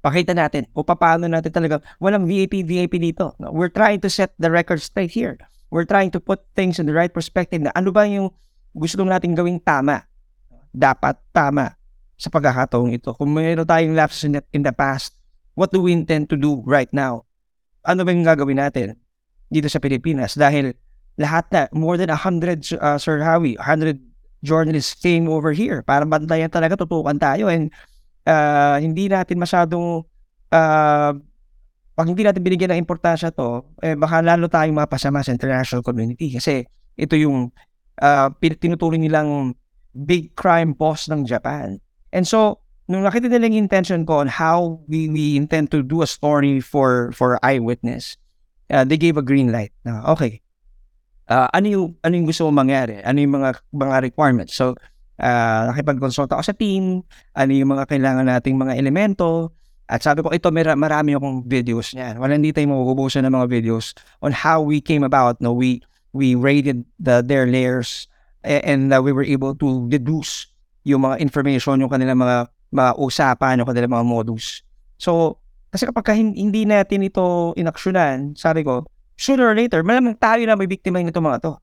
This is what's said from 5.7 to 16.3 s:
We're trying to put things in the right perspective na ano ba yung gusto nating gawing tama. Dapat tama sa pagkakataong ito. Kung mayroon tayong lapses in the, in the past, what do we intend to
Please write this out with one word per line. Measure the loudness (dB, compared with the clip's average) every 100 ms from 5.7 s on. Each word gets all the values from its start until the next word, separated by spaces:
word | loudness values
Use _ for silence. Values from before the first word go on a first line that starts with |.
We're | -6 0
trying | 0 0
to | -2
put | -4 -4 _
things | -2 -2 0
in | 0
the |
right | 0 0
perspective | -2 -4 -4 -2 -4
na | -2
ano | -2 2
ba | 2 2
yung | 0 -4 _ _ _ _ -8
gusto | -6 -2
nating | 0 0 0
gawing | 0 0 -2 0
tama. | 0 0 -2 -6 _ _ _ _ -20 _
Dapat | 2 2 2 -2 -4 _
tama | 0 2 0 -2 -8 _ _ _ _
sa | -4
pagkakataong | 0 0 0 0 0 0
ito. | -2 -8 -4
Kung | -2
mayroon | 0 0 -2 2
tayong | 2 2 2
lapses | 0 -2 -4
in | -4
the, | -4
in | -2
the | -2
past, | -2 -4 -4 -10 _ _ _ _ -4
what | 0
do | 2
we | 2
intend | 0 0 -2
to | 0